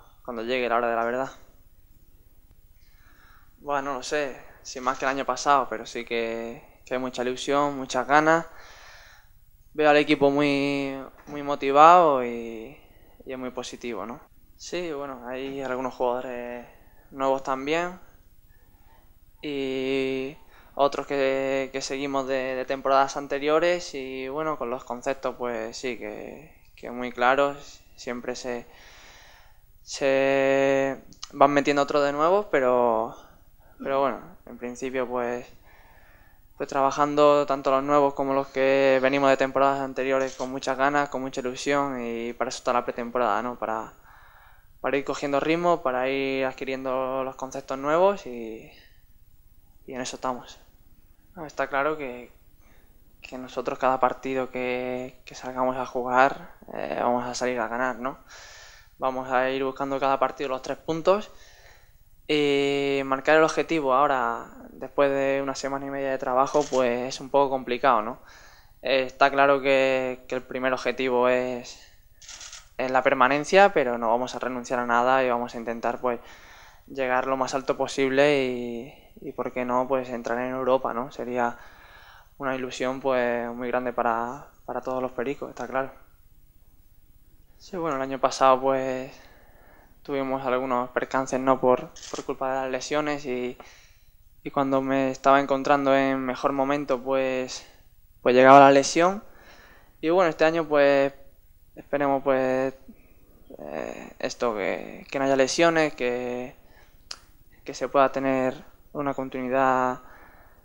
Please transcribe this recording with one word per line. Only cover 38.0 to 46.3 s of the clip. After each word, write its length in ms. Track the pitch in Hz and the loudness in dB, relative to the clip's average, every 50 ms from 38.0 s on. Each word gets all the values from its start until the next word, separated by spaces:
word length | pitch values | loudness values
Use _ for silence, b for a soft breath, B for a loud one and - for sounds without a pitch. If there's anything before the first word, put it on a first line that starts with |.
| 143 139 139 | 4 2 2
como 200 | - 139 135 135 | 0 -2 0 0
los 140 | 139 139 - | -2 -2 -2
que 520 | - 135 135 135 135 135 139 135 131 131 | -2 0 2 4 4 4 4 4 4 4
venimos 280 | 127 131 139 139 139 135 | 4 2 2 4 4 4
de 60 | 135 | 4
temporadas 460 | - 135 135 131 135 139 139 139 139 | 4 2 0 2 2 4 4 2 0
anteriores 560 | 139 131 131 135 131 135 135 135 135 131 131 - | -4 -6 -6 -4 -2 0 0 0 0 -2 -4 -8
con 140 | 131 127 | -8 -8
muchas 260 | 131 135 - 135 131 123 | -6 -6 -4 -4 -2 0
ganas, 320 | 135 143 143 147 143 139 | 0 2 2 0 -2 -2
con 120 | - 127 | -4 -6
mucha 200 | 131 131 - 143 | -8 -6 -6 -6
ilusión 600 | 123 123 127 131 - 143 143 143 139 139 131 123 | -6 -6 -6 -6 -4 -2 0 0 0 -2 -4 -6
y 300 | 120 117 117 117 117 120 | -6 -6 -6 -6 -6 -8
para 160 | 120 - 120 123 | -6 -6 -6 -6
eso 120 | - - | -6 -6
está 120 | - 127 | -2 0
la 140 | 123 123 120 | 0 0 0
pretemporada, 560 | - - - 120 120 117 123 123 110 101 104 | -2 -6 -6 -8 -4 -2 0 2 2 2 0
¿no? 180 | 117 123 123 - | -2 -4 -6 -6
Para, 360 | 107 104 110 110 113 135 - b b b b b b b b b b b b b b b - - | -6 -4 -4 -6 -6 -10 -14 b b b b b b b b b b b b b b b -20 -8
para 180 | - 131 131 143 | -4 -2 -2 -2
ir 80 | 139 | -2
cogiendo 340 | - 139 - - 143 139 139 | -2 -6 -4 -4 -2 0 0
ritmo, 420 | 139 151 160 170 175 175 170 165 | 2 0 0 0 2 2 0 2
para 280 | - 135 127 127 127 135 | 0 -2 -2 -2 -2 -2
ir 340 | 135 135 135 135 | -2 -2 -2 -2